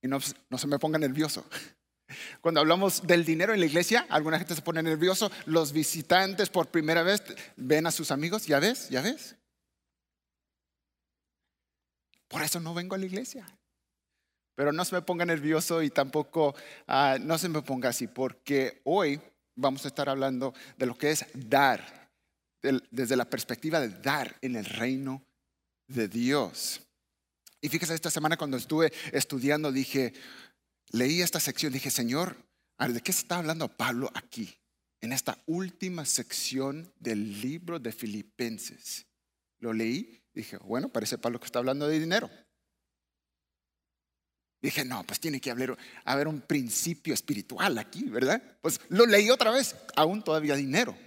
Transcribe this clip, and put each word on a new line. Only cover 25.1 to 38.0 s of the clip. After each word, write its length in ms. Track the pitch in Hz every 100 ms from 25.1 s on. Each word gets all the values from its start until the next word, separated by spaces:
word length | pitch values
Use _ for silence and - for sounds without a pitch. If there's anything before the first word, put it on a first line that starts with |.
| 135 _ _ _ _ _ _ _
de 220 | 131 107
Dios. 720 | 107 120 143 101 - - - - _ _ _ _ _ - _
Y 80 | -
fíjese, 260 | 170 262
esta 160 | 160 170
semana 260 | 156 156 165
cuando 200 | 151 131
estuve 360 | 104 156 160 - -
estudiando, 580 | 147 131 135 131 151 151
dije, 420 | 131 131 139 123 - - - - _ _ _ _
leí 320 | 113 127 165
esta 180 | 175 165
sección, 320 | 147 - 156
dije, 180 | 131 143
"Señor, 460 | - 120 135 180 - _ _ _ _
a 80 | -
ver, 80 |
¿de 60 | 120
qué 120 | -
se 80 | 185
está 180 | - 175
hablando 300 | 160 160 143
Pablo 420 | _ 117 120 131
aquí? 420 | - - - 104 - _ _ _ _
En 120 | 110
esta 260 | 131 - - -
última 580 | 165 185 - 185 175
sección 880 | 143 - 117 - - 131 135 147 165 _
del 420 | - 107 107 101
libro 380 | 127 160 175 170
de 140 | 117
Filipenses". 1120 | -